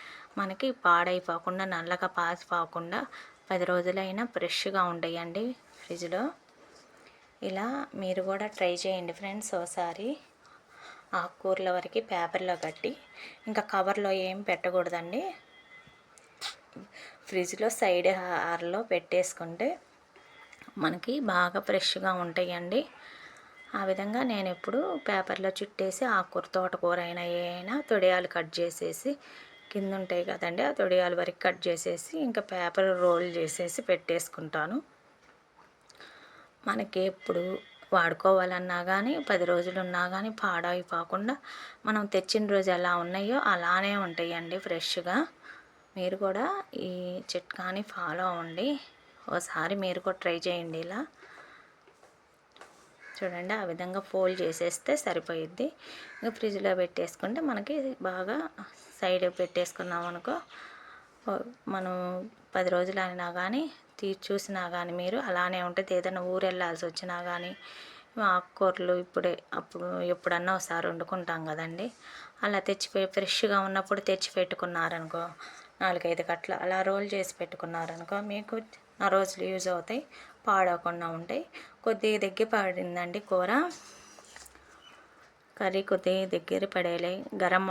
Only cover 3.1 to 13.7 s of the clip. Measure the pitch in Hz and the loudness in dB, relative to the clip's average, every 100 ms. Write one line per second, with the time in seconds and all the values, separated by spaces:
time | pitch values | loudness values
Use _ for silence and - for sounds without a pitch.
3.1 | - - - - 185 180 180 180 190 190 | -10 -18 -12 -2 0 2 2 2 0 -2
4.1 | 196 240 - 170 - 202 190 180 170 165 | -2 -4 -2 -2 -2 0 2 2 0 -2
5.1 | 170 170 175 233 254 - - - 170 175 | -4 -4 -4 -4 -6 -14 -18 -10 -8 -4
6.1 | 180 269 - _ - - - - - - | -2 -2 -4 _ -20 -20 -20 -20 -20 -20
7.1 | - - _ 196 190 226 277 - - 185 | -20 -20 _ -6 -4 -4 -4 -6 -4 -2
8.1 | 185 190 196 214 - 180 175 190 185 175 | 0 0 -2 -4 0 0 2 0 -2 -4
9.1 | 165 196 208 214 185 175 - 170 170 220 | -6 -8 -6 -4 -4 -4 -2 -4 -4 -6
10.1 | 294 - _ - - _ - - - - | -6 -10 _ -20 -20 _ -20 -20 -20 -6
11.1 | 185 175 - 190 190 185 180 180 226 220 | -4 -4 -2 0 2 2 0 0 -2 -2
12.1 | 180 170 185 185 170 160 156 - 285 - | 0 0 0 0 0 -2 -4 -4 -4 -12
13.1 | - - - - 214 208 | -18 -18 -12 -4 -2 0